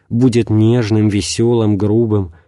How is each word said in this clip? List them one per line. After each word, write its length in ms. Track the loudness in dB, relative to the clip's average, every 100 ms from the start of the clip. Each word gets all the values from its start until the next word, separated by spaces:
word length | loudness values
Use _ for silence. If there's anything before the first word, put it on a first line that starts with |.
| -6
будет 400 | 0 2 2 0
нежным, 600 | 2 2 2 0 0 0
весёлым, 680 | -2 -4 -2 0 0 0 0
грубым, 560 | 0 0 0 -2 -4 -12